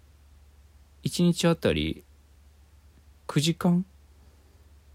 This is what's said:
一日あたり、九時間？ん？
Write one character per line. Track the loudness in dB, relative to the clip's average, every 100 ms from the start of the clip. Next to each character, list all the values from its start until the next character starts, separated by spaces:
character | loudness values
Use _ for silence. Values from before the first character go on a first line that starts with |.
| -20 -20 -20 -20 -20 _ -20 -20 _ -10
一 | -8 0
日 | 0 2 0
あ |
た | 2 0
り、 | 0 -2 -6 -14 -20 _ -20 -20 _ -20 -20 -20 -20 -20 -20 -6
九 | -2
時 | 0
間？ | 0 0 0
ん？ | -2 -12 -20 -20 -20 _ _ -20 -20 -20 -20